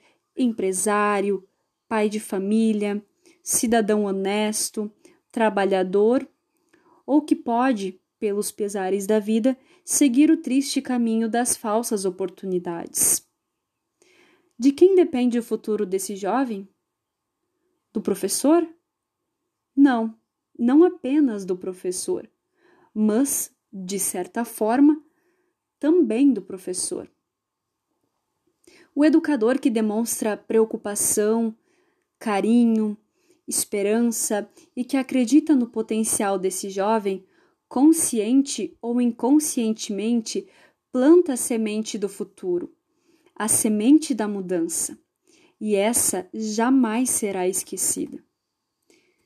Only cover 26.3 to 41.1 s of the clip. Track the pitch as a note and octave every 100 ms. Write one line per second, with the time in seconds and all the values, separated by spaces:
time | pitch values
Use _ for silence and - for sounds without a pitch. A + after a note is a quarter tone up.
26.3 | G3+ - F#3 - F#3 - - - _ _
27.3 | _ _ _ _ _ _ _ _ _ _
28.3 | _ _ _ _ _ _ C#4+ D4+ D#4+ D#4
29.3 | C#4 A3 C4 C#4 A3 G#3+ G#3+ A#3 - A3+
30.3 | G3+ - A3 A3 A3 G#3 G3+ - - G#3
31.3 | A3+ A3+ A3 _ _ _ _ _ - A3+
32.3 | G3 G#3 A#3+ A#3 A3 G#3+ G#3 _ _ _
33.3 | _ - - - G#3 G3+ A3+ A#3+ A3 -
34.3 | G#3 G#3 _ _ B3 B3 C4+ C4 B3+ A3+
35.3 | D4+ D4+ C4+ A#3+ A3 A3 A3 A3 - G3+
36.3 | G3 F#3 F#3 G3 F#3+ G3+ A3+ G3 F#3+ _
37.3 | _ _ _ - B3 D4+ D#4+ - A3+ G#3
38.3 | C4+ C#4 - F#3+ - A#3 B3 A#3+ A#3 A#3+
39.3 | D4+ D4+ B3 A3 A3 - G3 A3 A#3+ A3
40.3 | - - _ _ _ _ B3+ C#4